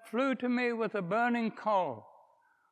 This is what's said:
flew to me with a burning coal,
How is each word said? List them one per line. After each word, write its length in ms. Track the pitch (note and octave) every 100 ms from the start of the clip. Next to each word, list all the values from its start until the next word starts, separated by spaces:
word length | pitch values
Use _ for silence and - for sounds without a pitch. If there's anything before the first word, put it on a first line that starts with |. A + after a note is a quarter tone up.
| -
flew 300 | A3 C4+ C4
to 140 | B3
me 240 | B3 B3
with 200 | A3+ A3
a 80 | G#3
burning 500 | F3 G#3+ A#3+ A#3+ A3+
coal, 560 | - G#3+ G3+ E3 A2+ - - - _ _ _ _